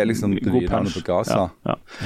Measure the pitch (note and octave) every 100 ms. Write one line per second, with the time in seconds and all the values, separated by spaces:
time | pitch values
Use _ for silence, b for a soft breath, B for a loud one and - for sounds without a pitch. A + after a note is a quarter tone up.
0 | G#2+ A2+ G2+ F#2+ G2+ F2+ F2 F2+ F#2+ F2
1 | F2 F2+ A2 G#2 F2 - - - B B